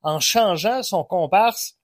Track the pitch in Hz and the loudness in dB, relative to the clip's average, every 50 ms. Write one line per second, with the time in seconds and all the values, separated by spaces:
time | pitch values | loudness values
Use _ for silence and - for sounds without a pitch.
0 | - 156 151 151 - - - 233 226 202 175 156 156 214 247 262 240 - 202 175 | -4 -4 -4 -2 -2 0 2 2 2 2 0 0 0 -2 -2 -2 -4 -4 -4 -4
1 | 147 - 180 180 160 135 185 202 220 233 226 - - - _ _ | -4 -2 -2 -2 0 2 2 4 4 2 0 -4 -10 -12 _ _